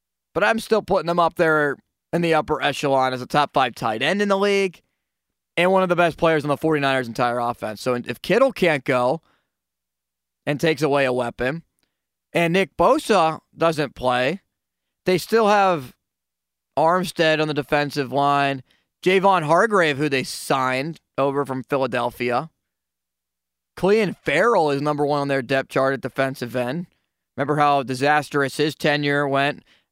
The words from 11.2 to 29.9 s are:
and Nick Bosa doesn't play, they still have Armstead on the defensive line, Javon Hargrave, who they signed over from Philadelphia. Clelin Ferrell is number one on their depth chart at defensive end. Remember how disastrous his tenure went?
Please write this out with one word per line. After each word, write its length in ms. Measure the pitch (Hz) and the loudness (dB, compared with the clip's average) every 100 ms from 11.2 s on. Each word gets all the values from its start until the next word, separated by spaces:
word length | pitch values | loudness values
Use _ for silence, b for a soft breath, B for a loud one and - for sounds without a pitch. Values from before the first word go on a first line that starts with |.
| 120 - 127 165 - _ _ _ _ _ _ | -4 -4 -4 -4 -10 _ _ _ _ _ _
and 180 | - 170 | -2 0
Nick 240 | 180 185 - | 0 -2 2
Bosa 640 | 175 294 - 202 160 156 - - | 2 2 2 2 2 -2 -12 -2
doesn't 380 | 165 156 143 - | -2 0 -4 -4
play, 460 | 127 123 127 190 - _ _ _ _ _ - | -2 0 0 -4 -10 _ _ _ _ _ -2
they 120 | 180 | -2
still 300 | - 226 208 | 0 0 2
have 480 | 208 190 165 127 - _ _ _ _ _ _ _ - | 4 2 0 -4 -18 _ _ _ _ _ _ _ 0
Armstead 640 | 160 180 160 - 160 156 | 2 2 -2 0 2 2
on 60 | 156 | 0
the 60 | |
defensive 580 | 147 143 147 147 147 127 | -4 -2 -2 0 -4 -2
line, 520 | 131 143 143 139 135 - _ _ _ | 0 2 2 0 -2 -10 _ _ _
Javon 420 | 180 190 196 185 | 0 2 4 2
Hargrave, 540 | 151 170 226 208 156 135 | 2 2 4 2 2 0
who 120 | 151 | -2
they 140 | 135 | -2
signed 760 | - - - 139 131 131 151 156 _ - | -4 -8 -4 -2 0 -2 -6 -10 _ -2
over 280 | 139 139 135 | -2 -2 -4
from 180 | 131 | -6
Philadelphia. 840 | - 139 131 123 120 - 123 123 160 _ _ _ _ _ _ _ _ _ _ _ _ - | -4 -2 -2 -2 -4 -4 -4 -2 -4 _ _ _ _ _ _ _ _ _ _ _ _ -4
Clelin 400 | 180 220 190 - | 0 2 0 -4
Ferrell 540 | - 143 226 208 151 | -2 0 2 2 2
is 100 | 143 | 0
number 240 | 147 147 147 | -2 -2 -2
one 160 | 147 | -2
on 60 | 143 | -2
their 120 | 135 | -2
depth 280 | 117 135 - | -2 -2 -2
chart 240 | 139 135 | -2 0
at 80 | 135 | -2
defensive 520 | 127 - 135 127 120 | -6 -4 -4 -4 -6
end. 340 | 127 120 156 175 _ _ _ _ - | -4 -4 -6 -10 _ _ _ _ -6
Remember 180 | 139 147 | -2 2
how 260 | 147 143 | 2 2
disastrous 760 | 127 127 143 151 143 147 135 - | 0 -2 2 2 0 -2 -2 0
his 180 | 151 - | -2 0
tenure 500 | 160 147 143 143 143 | 0 0 0 0 0
went? 380 | 135 139 - b b b | 0 -2 -4 b b b